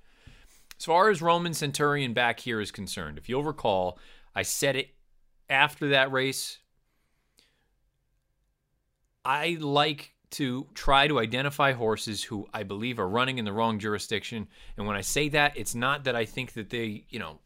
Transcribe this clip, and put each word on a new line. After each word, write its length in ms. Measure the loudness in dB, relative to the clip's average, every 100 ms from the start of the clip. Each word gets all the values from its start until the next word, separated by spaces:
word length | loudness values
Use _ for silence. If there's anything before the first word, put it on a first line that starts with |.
| -20 _ -20 -20 -20 -20 _ -12
As 60 |
far 260 | 2 6 6
as 120 | 4
Roman 320 | 4 2 2
Centurion 600 | -2 -4 0 2 2 0
back 280 | 0 0 0
here 180 | -4 -4
is 120 | -4
concerned, 460 | -8 -10 -8 -8 -10
if 120 | -6
you'll 140 | -4
recall, 540 | -4 -2 2 2 0 -4 -18 -20 -8 -6
I 60 |
said 340 | -4 0 0 0
it 140 | -4 _ _ _ _ _ _
after 400 | 2 2 2 2
that 220 | 2 4
race. 480 | 2 0 -2 -8 -12 _ _ _ _ _ _ _ _ _ _ _ _ _ _ _ _ _ _ _ _ _ _ _ _ _ _ -2
I 320 | 0 0 -2
like 540 | 2 4 4 0 -10 _ _
to 360 | -4 -2 -2 -8 -2
try 320 | 4 6 6
to 120 | 4
identify 520 | 2 0 -2 2 2
horses 520 | 4 0 0 -4 -6
who 240 | -6 -8 -8
I 100 | -10
believe 360 | -8 -6 -6 -2
are 100 | 0
running 300 | 2 0 0
in 60 | -4
the 60 |
wrong 280 | 0 0 0
jurisdiction. 680 | -2 -4 -2 -4 -4 -8 -10 -14 -16 -8
And 80 | -4
when 100 | -4
I 60 |
say 260 | -2 0 2
that, 280 | 4 2 0
it's 180 | -6 -2
not 280 | -2 0
that 120 | -2 -2
I 100 | -2
think 280 | -6 -10
that 160 | -10 -8
they, 360 | -4 -4 -6 -12
you 100 | -10
know 200 | -10 -12